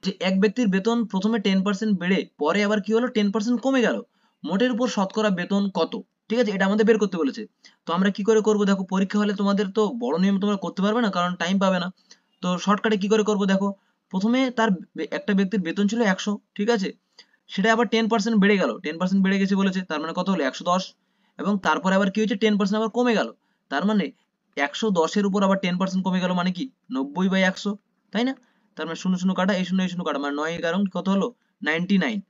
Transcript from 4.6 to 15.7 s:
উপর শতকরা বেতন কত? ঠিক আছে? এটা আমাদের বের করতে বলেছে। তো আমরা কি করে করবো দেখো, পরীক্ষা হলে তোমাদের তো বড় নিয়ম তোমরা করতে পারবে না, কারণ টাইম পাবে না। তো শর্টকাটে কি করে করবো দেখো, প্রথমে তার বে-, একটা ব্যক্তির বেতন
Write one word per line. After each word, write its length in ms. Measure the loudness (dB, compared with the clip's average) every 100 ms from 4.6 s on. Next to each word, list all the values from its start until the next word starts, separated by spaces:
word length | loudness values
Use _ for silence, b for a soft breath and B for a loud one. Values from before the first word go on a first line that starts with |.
| 0 2
উপর 120 | -2 0
শতকরা 340 | -2 0 0 0
বেতন 240 | 0 0 0 -2
কত? 160 | -2 -4 -12 _ _
ঠিক 140 | 0
আছে? 120 | 0
এটা 140 | 2 2
আমাদের 200 | 4 4
বের 120 | 4
করতে 180 | 2 0
বলেছে। 240 | -2 -4 -12 _ b b
তো 80 | -4
আমরা 160 | 0 0
কি 100 | 0
করে 180 | 2 2
করবো 220 | 4 2 2
দেখো, 180 | 0
পরীক্ষা 340 | 0 -2 0 0
হলে 140 | 0
তোমাদের 340 | 0 0 0 0
তো 120 | 0 0 0
বড় 160 | -4 0
নিয়ম 160 | 2 2
তোমরা 180 | 0 -2
করতে 240 | -4 -2
পারবে 200 | 0 2
না, 80 | 0
কারণ 220 | 0 -2 -2
টাইম 200 | -2 2
পাবে 180 | 2 0
না। 80 | -2 -8 b b b _
তো 40 | -4 -2
শর্টকাটে 400 | 0 0 2 0
কি 100 | 2
করে 140 | 2
করবো 220 | 2 0 2
দেখো, 220 | 2 0 -6 _ _ _
প্রথমে 260 | -2 0 2 0
তার 180 | 2 0 0 -4
বে-, 160 | -10 -6
একটা 200 | -6 0
ব্যক্তির 280 | 2 2 0
বেতন 240 | -2